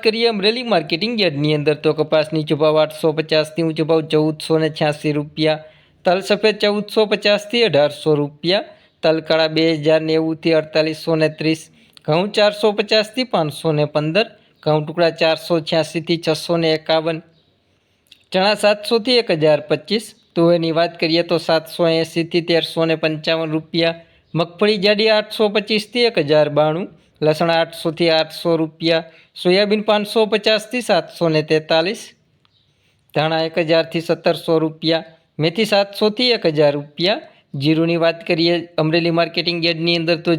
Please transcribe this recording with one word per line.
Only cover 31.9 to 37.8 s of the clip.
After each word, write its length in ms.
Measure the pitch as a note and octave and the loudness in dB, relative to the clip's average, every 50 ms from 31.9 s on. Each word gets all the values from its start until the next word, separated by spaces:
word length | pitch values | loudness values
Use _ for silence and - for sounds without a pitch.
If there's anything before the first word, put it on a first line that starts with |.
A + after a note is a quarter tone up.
| A3+ G#3+ - - _ _ _ _ _ _ _ _ _ _ _ _ _ _ _ _ _ _ _ _ - | -4 -8 -12 -20 _ _ _ _ _ _ _ _ _ _ _ _ _ _ _ _ _ _ _ _ -2
ધાણા 320 | D#3 D3+ D#3+ D#3+ D#3+ D#3+ E3 | -2 0 0 0 -2 -2 -2
એક 80 | D#3+ F3 E3+ D#3 | -2 -2 0 2
હજારથી 380 | E3 E3 D#3+ D#3+ - E3 D#3+ - | 2 2 2 0 -4 -6 -2 -4
સત્તરસો 460 | E3 D#3+ - F3 E3 E3 - - E3 D#3+ D#3 | -4 -2 0 -2 -2 -2 0 0 0 0 0
રૂપિયા, 420 | D#3+ D#3 - - D#3+ D#3+ D#3+ D#3+ - - _ _ _ - - | -2 -6 -4 -2 -2 -2 -2 -4 -8 -20 _ _ _ -6 -2
મેથી 300 | D3 E3+ E3+ A3+ A3 G#3 | -2 -2 0 0 0 2
સાતસોથી 640 | G#3 G3+ G3+ G3+ - - G#3+ G#3+ G#3 - B3 B3 A#3 | 2 2 0 0 -2 -2 -2 -2 0 0 0 0 0
એક 80 | G#3 - E3+ D3+ | 0 0 0 2
હજાર 200 | D3+ D3+ C#3+ C#3+ D3 | 4 2 2 2 -2
રૂપિયા. 460 | C#3+ - - - E3 F#3 A3+ D#4+ - - _ _ _ _ - C#3+ | -6 -10 -6 -2 0 0 0 -2 -6 -16 _ _ _ _ -8 -2
જીરુંની 380 | C3+ D3+ D#3+ D#3 | 0 0 2 2